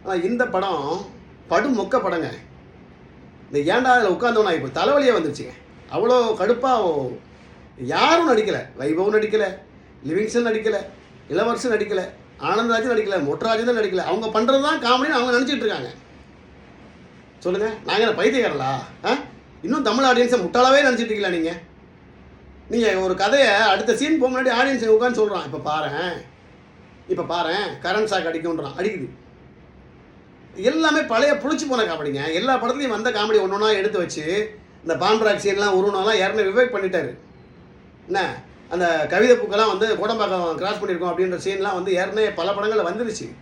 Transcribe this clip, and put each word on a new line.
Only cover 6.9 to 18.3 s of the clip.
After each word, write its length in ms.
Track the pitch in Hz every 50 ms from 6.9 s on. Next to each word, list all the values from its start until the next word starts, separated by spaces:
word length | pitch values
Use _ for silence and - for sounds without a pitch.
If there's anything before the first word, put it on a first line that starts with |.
| 156 143 131 123 113 - - - - - - - - - - - - -
யாரும் 600 | 127 123 151 180 226 285 320 339 339 311 247 214
நடிக்கல. 280 | 208 190 160 127 113 - - -
வைபவ் 340 | 139 147 156 165 190 208 208
நடிக்கல, 440 | 214 214 214 214 220 202 190 139 - - - - - - - - - - 131
லிவிங்ஸ்டன் 460 | 160 190 214 220 - 240 240 233 214
நடிக்கல, 220 | 214 214 220 208 196 - - - - - - - - - -
இளவரசன் 420 | - 175 220 233 233 - - 254
நடிக்கல, 380 | 220 202 208 190 202 190 180 - - - - - - -
ஆனந்தராஜன் 580 | - 156 185 214 233 240 233 226 220 254 240 220
நடிக்கல, 260 | 214 196 196 180 147
மொட்டராஜன் 400 | 143 151 147 - 226 226 220 233
தான் 140 | 240 247 226
நடிக்கல. 200 | 214 190 180 185
அவங்க 440 | 160 143 170 208 226 220 214 220
பண்றது 200 | 233 240 269 269
தான் 180 | 277 294 320 -
காமெடின்னு 300 | 247 233 247 254 269 302
அவங்க 300 | 311 247 240 254 240 240
நினைச்சிட்டு 180 | 269 254 294 233
இருக்காங்க. 320 | 220 214 190 151 127 117 - - - - - - - - - - - - - - - - - - - - - - - - - - - - - -
சொல்லுங்க, 300 | - 175 180 190 214 220 214 - -
நாங்க 220 | - 170 208 233 226
என்ன 160 | - - 185
பைத்தியக்காரங்களா? 840 | 247